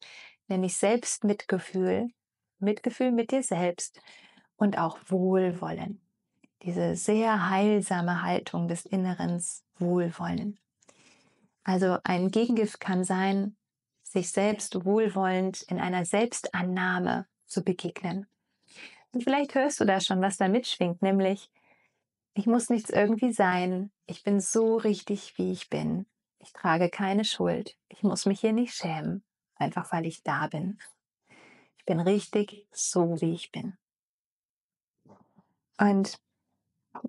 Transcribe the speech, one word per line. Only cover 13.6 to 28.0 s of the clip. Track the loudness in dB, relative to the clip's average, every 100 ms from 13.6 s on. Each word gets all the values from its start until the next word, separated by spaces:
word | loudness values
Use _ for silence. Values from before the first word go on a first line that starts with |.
| _ _ _ _
sich | -6 -2 -2
selbst | 0 0 0 -4 -4
wohlwollend | 0 2 2 2 0 2 0 -4
in | -6 -4
einer | -2 -2
Selbstannahme | 0 2 0 -2 -6 -4 -2 0 0 0 0 -2 -4 _ -10
zu | -4
begegnen. | -2 -2 -4 -6 -6 -6 -8 _ _ _ _ -20 -20 -20 _
Und | -4
vielleicht | 0 0 2 0
hörst | 0 2
du | 2
da | 4
schon, | 2 2
was | 0 2
da | 2
mitschwingt, | 2 0 -2 -2 0
nämlich, | 2 2 2 0 -6 _ _ _ _ _ _ _ _
"Ich | -4 2
muss | 2 2
nichts | -2 0
irgendwie | 2 2 2 0
sein. | 2 2 2 0 -2 -6 _ -16
Ich | -8
bin | 0 0
so | 2 2 4 2
richtig, | 2 0 -2 -6 -6 -4
wie | -4
ich | -4 -6
bin. | -4 -2 -4 -6 _ _ _
Ich | -20
trage | -4 0 2 2
keine | 0 0 0
Schuld. | 0 0 0 -2 -4 -14 _
Ich | -2